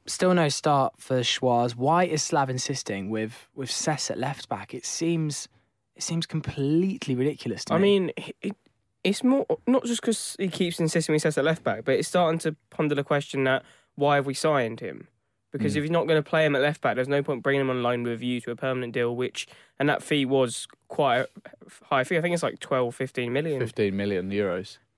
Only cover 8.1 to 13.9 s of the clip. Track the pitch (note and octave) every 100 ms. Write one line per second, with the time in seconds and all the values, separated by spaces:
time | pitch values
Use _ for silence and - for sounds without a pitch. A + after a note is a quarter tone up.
8.1 | - - - G3+ - _ _ _ _ F#3
9.1 | G#3 B3 C4+ - D#3+ - B3+ A#3+ A#3 -
10.1 | A3 - - F#3+ - F3+ E3+ E3 E3+ D#3+
11.1 | D#3 D#3 C#3+ D3 D#3+ B2+ G#2 B2 C3+ E3
12.1 | F3+ E3+ E3 D#3+ D#3 _ - D#3 C#3+ C#3
13.1 | C#3+ - C#3 C3 C3 - _ _